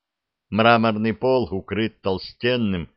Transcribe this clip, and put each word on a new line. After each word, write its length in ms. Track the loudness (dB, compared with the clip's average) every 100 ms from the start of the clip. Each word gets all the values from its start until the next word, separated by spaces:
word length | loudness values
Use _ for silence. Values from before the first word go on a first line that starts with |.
| _ _ _ _ -8
Мраморный 640 | 2 4 4 2 0 -2
пол 400 | -2 0 0 0
укрыт 480 | -6 -6 -4 -4 -4
толстенным, 880 | -4 -4 -8 -4 -2 0 0 -2 -6